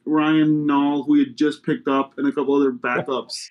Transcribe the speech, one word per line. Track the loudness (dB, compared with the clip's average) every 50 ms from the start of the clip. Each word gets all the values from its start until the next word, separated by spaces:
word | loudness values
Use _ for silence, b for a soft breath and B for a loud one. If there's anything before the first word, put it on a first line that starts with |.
| -6
Ryan | -2 0 0 2 2 2 2 4 4 2 2 0
Nall, | 0 0 2 2 0 0 -2 0
who | 2 4
he | 4 2
had | 0 0
just | -2 -2 -2 -2 -4 -4
picked | -4 -4 -4 -2
up, | -2 0 0 -2 -4 -6
and | -4 -2
a | -2
couple | -2 -2 -2 0 2
other | 2 2 2
backups. | 0 -2 -6 -4 -4 -4 -4 -4 -6 -6 -6 -8 -12 -14 -14 -16